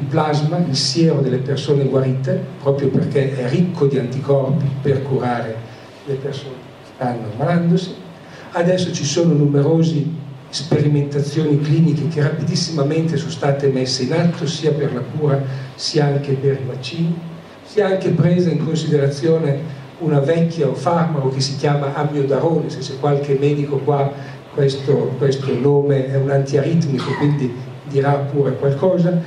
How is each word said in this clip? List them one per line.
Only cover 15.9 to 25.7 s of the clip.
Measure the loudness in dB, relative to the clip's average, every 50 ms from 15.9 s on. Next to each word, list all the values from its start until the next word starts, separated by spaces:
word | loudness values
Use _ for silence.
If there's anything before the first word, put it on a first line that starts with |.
| 0 2 2
anche | 2 2 0 0 -2
per | -2 0 0 0 0 0
i | -4
vaccini. | -6 -8 -8 -10 -8 -4 -2 -2 -2 -2 -4 -8 -12 -14 -16 -18 -18 -20 -20 -20
Si | -4 0 0
è | 2
anche | 2 0 0 0 0
presa | 2 2 4 4 4 4 2 2
in | 0 0 0
considerazione | -2 -2 -2 0 2 2 2 2 2 0 0 2 2 2 2 2 0 -2 -2 -4 -8 -12 -14 -16 -18 -12
una | -6 -2 2 2 2
vecchia | 4 2 2 2 2 0 2 0 0 0 0
farmaco | -2 0 0 2 2 2 0 0 0 0 0
che | 0 0
si | -2 -2 -2
chiama | -2 0 0 0 0 0 -2 -2
amiodarone, | -2 -2 -2 0 0 0 0 2 2 2 2 2 0 0 -2
se | -6 -8
c'è | -8 -8 -6 -2
qualche | 0 0 0 0 0 0 0 2
medico | 2 2 2 0 -2 -2 -2
qua, | -2 0 0 0 2 0 -2 -4 -6 -12 -14 -14 -16 -18 -6 -2
questo, | 0 0 2 0 0 0 2 2 2 2 -2 -2
questo | 0 0 0 0 0 -2 -2 0
nome | 2 2 4